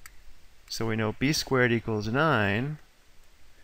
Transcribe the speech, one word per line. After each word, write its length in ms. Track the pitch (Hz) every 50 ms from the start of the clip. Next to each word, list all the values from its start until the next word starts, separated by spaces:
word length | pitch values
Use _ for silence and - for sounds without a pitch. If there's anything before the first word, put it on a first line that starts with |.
| - - - - - - - - - - - - - -
so 180 | - - 117
we 80 | 113 110
know 220 | 110 110 107 104 -
B 140 | 127 139 160
squared 400 | - - - 135 127 123 120 117
equals 340 | 113 - 117 110 104 104
nine, 720 | 110 113 135 160 160 139 113 104 98 101 110 127 147 151 - - - - _ - - - - - - - - - - - -